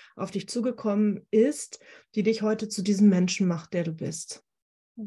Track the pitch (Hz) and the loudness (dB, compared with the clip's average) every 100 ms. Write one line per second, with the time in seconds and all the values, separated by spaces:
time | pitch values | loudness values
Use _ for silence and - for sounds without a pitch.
0 | - - - 196 190 240 240 233 220 202 | -20 -10 -8 -8 -6 -4 -4 -4 -2 0
1 | 214 190 - 220 254 294 - - - - | 0 0 0 2 2 0 -10 -16 -20 -20
2 | _ 214 202 220 214 214 214 - 190 196 | _ -2 0 0 0 -2 -4 -4 0 6
3 | 208 180 180 - 185 165 - 175 165 160 | 6 6 4 0 0 -2 -4 -4 -4 -6
4 | 160 160 - - _ _ _ _ _ - | -8 -8 -12 -18 _ _ _ _ _ -18